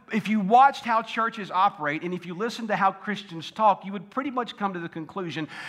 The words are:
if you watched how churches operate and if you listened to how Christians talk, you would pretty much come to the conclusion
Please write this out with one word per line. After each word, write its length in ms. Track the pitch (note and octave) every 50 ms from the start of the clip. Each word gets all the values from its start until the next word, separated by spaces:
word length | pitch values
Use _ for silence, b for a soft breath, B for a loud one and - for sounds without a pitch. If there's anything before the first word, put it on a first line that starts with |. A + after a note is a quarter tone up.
| - - -
if 160 | A3 - F#3+
you 120 | G#3+ A3
watched 440 | G3 F3+ A3+ B3 C4+ C#4 C4 - -
how 160 | A#3 A3+ A3+
churches 500 | A3+ - - A#3 A3+ A3+ A3 A3 G3 D#3
operate 520 | D3 F3+ F#3+ G3+ - D#3 D3+ D3 D3 D#3 D#3
and 100 | F3+ F3+
if 140 | F3 E3+
you 80 | F3 F3+
listened 340 | E3+ A3 A#3+ A3+ - A3+ G#3+
to 80 | G#3
how 160 | F3 G3 G3 F#3+
Christians 580 | - - G#3 G3+ G3+ - - E3+ E3 D3+ -
talk, 360 | - - A3 G#3 F#3 - -
you 60 | F#3+ G3
would 180 | G3+ F3+ -
pretty 200 | - B3+ C#4 D4
much 280 | B3 B3+ A#3+ A#3 - -
come 160 | G#3 G3 F#3
to 40 | F3
the 120 | E3+ E3
conclusion 580 | - E3+ D#3+ C#3+ - G3 F#3 E3 C3 D#3+ D3+ B B B B